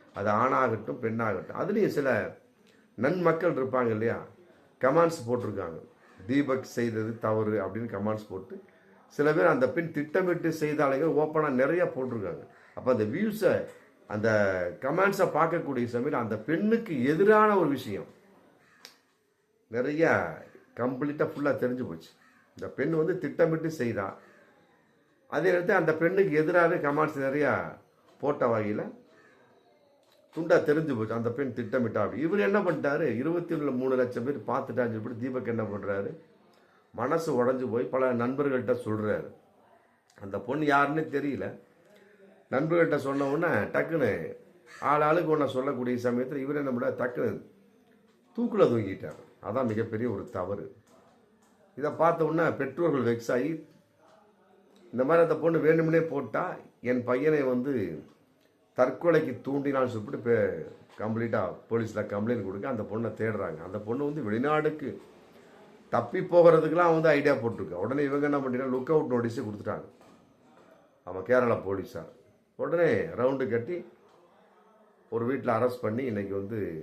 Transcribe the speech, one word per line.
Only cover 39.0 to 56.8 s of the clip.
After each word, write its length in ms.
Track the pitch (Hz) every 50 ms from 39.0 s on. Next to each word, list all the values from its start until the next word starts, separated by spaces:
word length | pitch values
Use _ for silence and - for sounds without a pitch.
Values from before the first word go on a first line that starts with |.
| 104 107 92 80 - - - - _ _ _ _ _ _ _ _ _ _ _ _ _ _ _ -
அந்த 160 | 104 98 98 98
பொண்ணு 240 | 101 110 135 156 151
யாருன்னு 400 | 143 139 139 143 139 151 156 156 -
தெரியல. 360 | 139 139 143 143 127 101 92 101 - - - _ _ _ _ _ - - - - _ - - - - _ _ -
நண்பர்கள்ட்ட 460 | 123 131 156 160 170 170 165 147 147
சொன்ன 320 | 143 - 135 139 139 139 139
உடனே 220 | 143 156 175 165 135 104 98 -
டக்குன்னு 400 | - 139 147 147 165 160 131 107 95 85 80 - - - - - - _ _ - - -
ஆள் 200 | - 131 147 151
ஆளுக்கு 360 | 151 151 160 180 165 156 156
ஒண்ண 100 | 151 139
சொல்லக்கூடிய 500 | 127 131 127 131 143 139 120 123 123 123 123
சமயத்துல 340 | 113 123 120 123 127 135 147
இவர் 200 | 139 131 139 147
என்ன 140 | 147 143 135
பண்ணாரு, 240 | 123 120 131 131 120
டக்குன்னு 460 | 120 123 127 - 147 135 113 95 - - - - _ _ _ _ _ _ _ _ _ _ _ _ _ _ _ -
தூக்குல 280 | 226 240 214 226 202 165
தூங்கிட்டார். 580 | 131 120 113 104 95 95 - 95 78 71 - - - _ _
அதான் 240 | - 92 104 131 131
மிகப்பெரிய 440 | 113 107 107 110 107 113 107 123 120
ஒரு 140 | 104 95 87
தவறு. 420 | - - 95 90 95 101 - - - - - _ _ _ - _ _ _ _ _ _ _ _ _ _ _ _ _ _ -
இதை 140 | 127 139 147
பார்த்த 340 | 127 117 156 170 165 165 160
உடனே 320 | 151 160 165 165 143 -
பெற்றோர்கள் 460 | - 139 127 - - 170 165 139 135
வெக்ஸ் 300 | 117 120 120 117 - -
ஆகி, 200 | 131 123 135 156 165 160 - - - _ _ _ _ _ _ _ _ _ _ _ _ _ _ _ _ _ _ _ _ - - -
"இந்த 120 | - 117 131
மாதிரி 200 | 143 165 170 165
அந்த 100 | 156 151
பொண்ணு 220 | 151 156 170 165 151
வேணும்னே 420 | 135 156 165 165 160 160 165 165
போட்டா, 440 | 160 - 139 143 127 113 - 143 175 185 156 - - - _ _